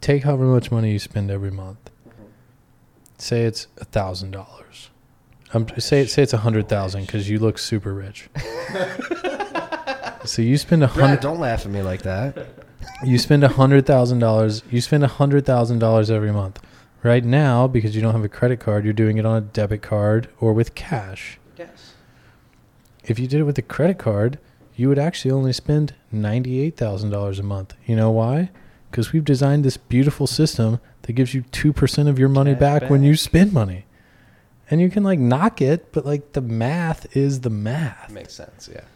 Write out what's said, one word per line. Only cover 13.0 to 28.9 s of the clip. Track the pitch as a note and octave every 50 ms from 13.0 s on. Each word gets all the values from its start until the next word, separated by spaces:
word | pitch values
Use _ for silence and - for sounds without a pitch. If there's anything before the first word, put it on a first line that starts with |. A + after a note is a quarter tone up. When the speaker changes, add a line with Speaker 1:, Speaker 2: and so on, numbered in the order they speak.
| -
Speaker 1:
You | C3 B2 A#2+
spend | - - D3+ D3 C#3+
a | C3+
hundred | G#2 C3 C3+ C3+ C#3 C#3 C3
thousand | - D3 C3 B2 B2 B2+ A#2+
dollars. | A#2 A2+ A2 A2 A2 A2 G#2+ G#2+ - -
You | A#2+ A#2+
spend | A#2 - - D3 D3
a | C3
hundred | - - D3 C#3 C#3+ C#3+ C3+
thousand | - C3 B2 A#2+ A2 A#2+ A#2
dollars | A2+ A2+ A2+ A2+ G#2+ G#2+
every | A2+ G#2+ G#2 G#2+ G#2
month. | G#2 G2 F#2+ F#2+ - - - - - - _ _ _ -
Right | A#2+ A#2+ B2 A#2+
now, | A#2 B2 C#3+ D3+ C#3 B2 A#2+ B2+
because | C3+ C3 B2 G#2 A2 G#2
you | A2 G#2+
don't | A#2 A2+
have | A#2 G#2+
a | G2+
credit | - - - B2 B2+ A#2+
card, | - - G#2 G#2 G#2
you're | G#2+ G#2+
doing | G#2 A2+ A2 G#2+ A2
it | G#2+
on | A2 A2
a | A2+
debit | G#2+ G#2 - - G#2+ G2+ A2 G#2 -
card | - - G#2 G#2 G#2 G#2+ A2+ A#2 - - _
or | - A2+ A2
with | A2 A#2 - -
cash. | - - - - A#2+ G2+ F#2+ G2 - - - - - _ _ _
Speaker 2:
Yes. | - E3+ - - - - - - _ _ _ _ _ _ _ _ _ _ _ _ _ _ _ _ _ _ _ _ _ _
Speaker 1:
If | - A#2 A2
you | B2+
did | B2+ C3+ D3
it | D#3
with | C#3+ C#3+ -
a | A#2+
credit | _ - - C3+ F3 G3 F#3
card, | - B2 G#2+ G2+ G#2 A#2+ C3+ D3 _ _ _ _ _ _ _
you | - A#2+ C3+
would | C#3 C#3
actually | C#3 E3 F3 - - C3 C3
only | C3+ C3 C3 B2
spend | - - - D3 D3+ D3+ C#3+ - _ _ _ -
ninety-eight | G#2+ G#2+ G#2 G#2+ A#2+ B2+ B2+ B2+ C3 C#3 D#3+ D#3+
thousand | - - A2 G2+ F#2 G#2 G#2+
dollars | G#2 G2+ G2+ G2+ G2 G2
a | G2+
month. | G2+ G2+ G2 F#2+ - - _ _
You | - A#2
know | A2 A2 A2
why? | A2 A2+ A2+ A2+ B2+ D3+ F3+ F3+ - - - - _ _ _ -